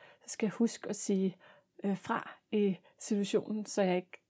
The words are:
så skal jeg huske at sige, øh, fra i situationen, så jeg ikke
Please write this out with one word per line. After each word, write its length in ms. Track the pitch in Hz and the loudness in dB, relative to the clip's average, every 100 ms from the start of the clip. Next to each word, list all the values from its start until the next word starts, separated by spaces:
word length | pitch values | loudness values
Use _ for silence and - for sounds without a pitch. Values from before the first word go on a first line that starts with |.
| - - | -20 -18
så 60 | - | -12
skal 160 | - 214 | -2 -2
jeg 40 | |
huske 380 | - 233 - - | 2 0 0 -6
at 60 | 208 | -4
sige, 400 | - 196 190 - - - _ - | 0 2 2 -2 -12 -20 _ -6
øh, 140 | 202 196 | -4 -2
fra 340 | - - - - _ | -2 -4 -6 -14 _
i 260 | 214 202 180 _ - | 2 2 0 _ -10
situationen, 640 | - 208 196 208 - 214 208 | -2 0 2 0 0 -6 -4
så 160 | - | 0
jeg 140 | 190 180 | 2 2
ikke 220 | 180 - _ | -2 -12 _